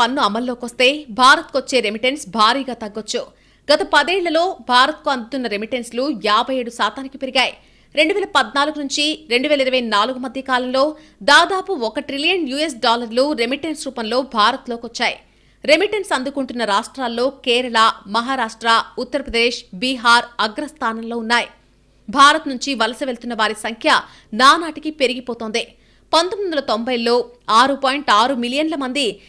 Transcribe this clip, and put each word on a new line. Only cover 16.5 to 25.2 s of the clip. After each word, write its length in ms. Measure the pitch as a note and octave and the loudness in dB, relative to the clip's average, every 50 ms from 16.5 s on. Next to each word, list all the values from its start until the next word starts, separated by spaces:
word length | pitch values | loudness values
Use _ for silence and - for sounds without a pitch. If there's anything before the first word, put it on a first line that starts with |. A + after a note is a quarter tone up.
| A#3+ A#3+ A3+ G#3 | -4 -4 -2 0
రాష్ట్రాల్లో 540 | G3 G#3 A#3 - - C4+ C4 A#3 A#3 A#3+ B3 C4 C4+ - - | 0 0 -2 -4 -8 -8 -6 -6 -2 -2 -2 -2 -4 -4 -2
కేరళ, 340 | B3+ A#3 B3 B3+ B3 A#3 A3+ A3+ A3 - - - G3 G#3 | 0 0 0 0 0 2 4 4 4 2 0 -6 -4 -4
మహారాష్ట్ర, 520 | A3+ A#3 C4 C4+ B3+ A3+ A3 - - A#3 A#3 A3+ A#3+ - - - - | -4 -2 -2 -4 -4 -4 -6 -6 -4 0 2 2 2 2 -2 -6 -8
ఉత్తరప్రదేశ్, 560 | B3+ B3 - C#4 B3+ - G#3+ A#3 A#3 B3 A#3+ - - - F#3 F3+ | -8 -6 -6 -6 -6 -2 -2 0 0 0 0 -4 -12 -14 -10 -6
బీహార్ 440 | B3+ B3+ C4+ A#3+ A3+ A#3+ A#3 A#3+ A#3 - - - G#3 | -4 -4 -2 0 4 4 4 4 4 0 -4 -4 -4
అగ్రస్థానంలో 680 | A3 G#3 D4+ D4+ - - - B3+ A3+ A3 A3+ A3+ A3+ A#3 A#3 | -4 -4 -6 -10 -10 -8 -6 -6 -6 -6 -6 -8 -8 -8 -6
ఉన్నాయి. 260 | A3+ A3 A#3+ A#3 G3 - - _ _ _ _ _ _ _ _ _ _ - G3+ C#4 | -2 0 0 0 0 -2 -10 _ _ _ _ _ _ _ _ _ _ -4 4 6
భారత్ 300 | C4+ C#4+ D4+ D#4 D#4 C#4+ | 6 6 6 4 0 -4
నుంచి 180 | C4 A#3+ - C#4 C#4 A3 | -8 -6 -6 -4 -2 0
వలస 180 | A3+ A3+ B3 - D4 C4 | -2 -2 -2 -4 -6 -6
వెళ్తున్న 240 | A#3+ A#3+ - A#3+ A#3 G#3+ | -6 -8 -8 -8 -4 -2
వారి 140 | G#3+ G#3 G#3+ - - | -2 -2 -2 -4 -8
సంఖ్య 260 | G#3+ A3+ - - D4+ B3 F3+ - - - - _ - G#3+ G#3+ | -10 -8 -2 0 2 2 2 0 -4 -18 -20 _ -8 0 4
నానాటికి 500 | B3+ C#4 D#4 E4+ E4+ D#4 D4+ D4+ - D#4 D#4 - | 6 6 6 6 2 -6 -8 -8 -10 -8 -4 0
పెరిగిపోతోంది. 640 | C4+ A#3+ B3 B3+ | 0 0 0 -2